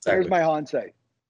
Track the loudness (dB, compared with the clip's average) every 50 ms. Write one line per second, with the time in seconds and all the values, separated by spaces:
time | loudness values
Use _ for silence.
0 | -2 0 0 0 2 2 2 2 2 2 0 -2 -4 -4 -6 -6 -6 -8 -14 _
1 | _ _ _ _ _